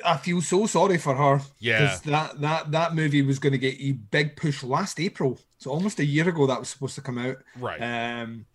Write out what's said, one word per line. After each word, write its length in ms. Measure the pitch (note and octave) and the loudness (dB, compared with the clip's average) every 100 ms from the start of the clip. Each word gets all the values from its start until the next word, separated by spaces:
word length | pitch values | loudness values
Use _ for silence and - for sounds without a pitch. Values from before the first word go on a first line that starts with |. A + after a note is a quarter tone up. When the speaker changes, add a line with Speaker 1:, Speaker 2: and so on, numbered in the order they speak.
| E3+ | 0
Speaker 1:
I 100 | D#3+ | 0
feel 260 | - F3+ | 0 -2
so 240 | D3+ F#3 G#3+ | 2 2 4
sorry 320 | E3+ F#3+ F3 | 4 4 2
for 160 | D3 C3 | 2 2
her. 260 | C#3+ C#3 C#3 _ | 4 4 0 _
Speaker 2:
Yeah. 280 | A2+ A2 G2+ | 0 2 2
Speaker 1:
'Cause 120 | F#2 | 0
that, 360 | D3+ D3 D#3 C#3+ | 0 0 -2 -4
that, 300 | D3 D#3+ D3+ | -2 -2 -2
that 240 | D#3+ E3+ D#3+ | 0 0 0
movie 260 | D3+ C#3+ | 2 4
was 160 | C#3 C3+ | 2 2
gonna 180 | C#3+ C3+ | 2 2
get 180 | C3 C3 | -2 -2
a 120 | C#3 | -4
big 420 | C3+ G2+ D3+ D3+ - | -4 -2 0 0 -2
push 260 | D#3 C#3 | -4 -4
last 340 | B2 D3 G3+ - | -2 -2 -2 -4
April. 400 | F#3+ - C#3 - _ _ | -6 -2 -2 -2 _ _
So 120 | C3 | -6
almost 280 | D3+ G3+ - | -2 -2 0
a 60 | C#3+ | 0
year 240 | D3 E3+ | 2 2
ago 160 | E3 C3+ | 2 2
that 120 | A#2+ | 2
was 100 | C3 | -4
supposed 260 | - C3+ - | -8 -8 -8
to 60 | |
come 160 | C3+ A#2+ | -8 -4
out. 200 | B2+ B2+ _ B2 | -6 -6 _ -8
Speaker 2:
Right. 220 | A#2 E2 | -6 -4
Speaker 1:
Um, 640 | A#2+ A#2+ A#2+ A#2+ A2+ A2+ - | -4 -4 -4 -6 -8 -12 -12